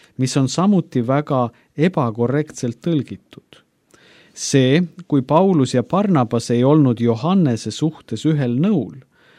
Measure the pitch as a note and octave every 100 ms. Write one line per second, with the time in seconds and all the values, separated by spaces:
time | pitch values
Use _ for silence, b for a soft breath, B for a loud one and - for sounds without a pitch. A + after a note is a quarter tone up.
0 | b - C3 C#3+ C3 - F#3+ G3 - C3
1 | A#2+ C#3 D3+ C3+ A#2+ b b - E3+ F3
2 | A#2 G#2+ A#2+ C#3 D3 - A#2+ A#2 F3 D#3
3 | - G2 _ - - - _ _ _ b
4 | b b b - - C#3 B2+ D3 F3 -
5 | - C#3+ B2 D#3 G3 E3 B2 B2+ - F#3
6 | G#3 D#3+ A#2 A#2 - A#2+ C3 D#3 C3+ A2+
7 | A#2 A2 D3+ F#3+ D3+ A2+ A2+ - D#3+ -
8 | - A2 D#3 D3+ B2 A#2+ F#3+ F#3+ G#2+ C3
9 | b b b